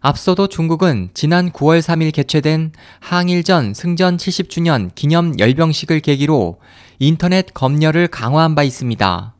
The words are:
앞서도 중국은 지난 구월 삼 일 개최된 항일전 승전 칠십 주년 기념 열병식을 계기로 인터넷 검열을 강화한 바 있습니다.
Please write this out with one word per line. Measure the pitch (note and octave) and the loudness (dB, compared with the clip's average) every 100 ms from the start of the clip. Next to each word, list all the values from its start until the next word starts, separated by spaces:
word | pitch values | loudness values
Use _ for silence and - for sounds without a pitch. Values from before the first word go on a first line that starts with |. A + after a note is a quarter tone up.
앞서도 | C#3 D3 - F3+ G3 | -2 -2 -2 0 -2
중국은 | - D#3+ D#3+ F3+ A#2+ F2+ | -2 -4 0 0 0 -4
지난 | - D3 F3 F3+ | -4 0 0 0
구월 | - D3 E3 | 0 2 2
삼 | D#3+ E3 | 2 0
일 | D#3+ | 0
개최된 | D3+ C#3+ D#3 D3 D#3 D#3+ - - - | -2 0 0 0 -2 -4 -8 -20 -20
항일전 | - F3 F3 F3+ E3+ F3+ A2+ | -4 -2 0 0 2 0 0
승전 | G2+ E3+ E3+ F#3 F3 | -4 -4 0 0 0
칠십 | - F3 F#3 | -4 -4 -6
주년 | - E3 C3+ F#2 | -2 0 0 -2
기념 | - D3 E3 E3+ C#3 | -4 0 2 2 2
열병식을 | G#2+ C#3 D#3+ D3+ - D#3 | 2 4 0 0 -2 -2
계기로 | D3+ C#3 C#3+ D3+ F2+ E2+ _ - - _ | 0 0 2 2 0 -6 _ -20 -20 _
인터넷 | C3+ D#3+ F3+ F#3 F#3+ | 0 2 0 0 -2
검열을 | - C3 D3 D#3 D#3 F3 | -4 -2 2 2 2 0
강화한 | - A#2 D3 E3 | -2 -2 2 2
바 | D#3 | 2
있습니다. | C#3+ - B2 A2+ G2 F2 G#2 - | 0 -2 -6 0 0 -2 -8 -18